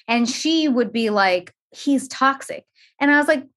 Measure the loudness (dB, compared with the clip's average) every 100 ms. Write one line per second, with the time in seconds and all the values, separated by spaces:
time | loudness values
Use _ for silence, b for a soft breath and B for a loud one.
0 | -4 -2 0 -2 -2 0 0 0 -2 -2
1 | -2 0 2 0 -4 _ _ -8 0 0
2 | -2 0 0 0 -8 -14 _ b b b
3 | 2 4 4 0 -2